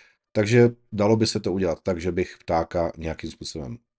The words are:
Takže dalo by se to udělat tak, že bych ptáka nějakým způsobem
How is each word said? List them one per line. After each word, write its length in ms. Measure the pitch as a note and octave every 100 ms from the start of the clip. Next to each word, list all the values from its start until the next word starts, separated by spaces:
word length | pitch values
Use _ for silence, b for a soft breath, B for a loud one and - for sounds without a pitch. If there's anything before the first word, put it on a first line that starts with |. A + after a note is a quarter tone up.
| B B _
Takže 400 | A2 G#2 A#2+ A#2+ A#2+ _
dalo 240 | G#2 G#2 A2
by 120 | A2
se 120 | G2+
to 140 | G2+
udělat 260 | F#2+ F2 D#2
tak, 180 | G2 E2+
že 100 | F2
bych 260 | F2 F2 -
ptáka 540 | - E2 E2 F2 E2 D#2+
nějakým 340 | D#2+ D#2 D#2
způsobem 460 | - C#2+ D#2+ C#2 A#2 _